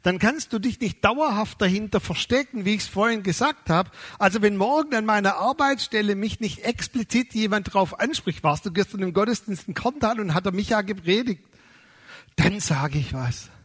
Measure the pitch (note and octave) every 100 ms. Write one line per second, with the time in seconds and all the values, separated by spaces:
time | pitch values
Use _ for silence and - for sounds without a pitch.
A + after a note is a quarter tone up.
0 | F3+ F3+ G#3+ D4+ - A3+ A#3 G#3+ G#3+ -
1 | G3+ B3+ D4+ G#3 G#3+ - F#3+ F#3+ G#3+ G3+
2 | - E3 - B3 C#4 A#3 F#3+ G#3+ - G3
3 | A3 A3+ F#3+ D#3+ C4 D4+ - E3 F#3+ -
4 | - - G3 G#3 G#3 G3+ G#3 D4 D4+ A#3+
5 | A3 G#3 G3 G3 G#3 C4+ C#4 C4+ - A3
6 | G#3 G3 G#3+ - G#3+ - A3+ A#3+ - B3+
7 | G3+ A#3 B3 A3 G#3+ G#3 F#3 G3 F#3 -
8 | A#3 E4 - D#3 D#3 D3+ G3+ E3+ F#3+ G3+
9 | F#3 F3 A3 A#3 - F#3+ - D#3 A#3+ D4
10 | A#3 A3+ G3+ D#3 F#3+ F#3 G#3 A3 G3 F#3+
11 | E3 G#3 B3+ F3+ _ _ - - _ -
12 | - - - - E3+ G3+ - C#3+ D3 D3
13 | C3 C3+ B2 - - -